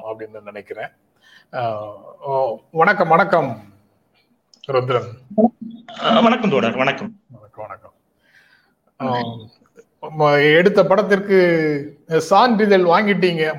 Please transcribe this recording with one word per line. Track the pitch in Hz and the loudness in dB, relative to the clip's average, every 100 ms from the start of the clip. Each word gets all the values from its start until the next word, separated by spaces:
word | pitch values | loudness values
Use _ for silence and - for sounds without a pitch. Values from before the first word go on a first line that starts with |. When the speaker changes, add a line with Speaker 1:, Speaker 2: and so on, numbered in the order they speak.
| 110 | -10
Speaker 1:
அப்படின்னு | 110 110 107 | -14 -16 -18
நினைக்கிறேன். | 104 104 98 104 131 _ _ _ _ _ _ | -18 -18 -16 -16 -16 _ _ _ _ _ _
அஹ், | 135 117 107 107 104 - - 143 | -8 -6 -6 -12 -16 -20 -16 -6
ஓ, | 135 131 110 _ | -2 -2 -6 _
வணக்கம், | 160 190 208 170 | 0 0 2 2
வணக்கம் | 165 190 175 139 110 - _ _ _ _ _ _ _ _ _ - | 2 2 0 -2 -8 -18 _ _ _ _ _ _ _ _ _ -6
ருத்ரன். | 131 123 123 107 - - - - - - - - | -4 -2 -4 -4 -16 -10 0 0 -2 -20 -20 -20
Speaker 2:
அஹ், | - - 226 | -8 -2 2
வணக்கம் | 226 247 208 | 2 2 -2
தோழர், | 135 113 117 | -2 -2 -2
வணக்கம். | 135 131 101 - _ | -4 -4 -10 -16 _
Speaker 1:
வணக்கம், | 127 - - 107 | -20 -20 -20 -18
வணக்கம். | 98 - _ _ _ _ _ _ _ _ _ _ - | -18 -20 _ _ _ _ _ _ _ _ _ _ -10
அஹ், | 127 123 117 113 113 _ _ _ _ _ 151 156 | -6 -4 -6 -10 -18 _ _ _ _ _ -12 0
ம-, | 147 147 147 156 | 2 4 4 6
எடுத்த | 190 202 170 | 4 4 4
படத்திற்கு | 190 196 202 202 190 175 165 156 147 143 - - | 2 2 0 2 2 4 2 0 -2 -6 -16 -4
சான்றிதழ் | 160 156 196 247 214 214 190 | -4 2 2 4 2 2 4
வாங்கிட்டீங்க. | 175 175 214 185 180 165 156 | 4 2 2 0 0 0 -4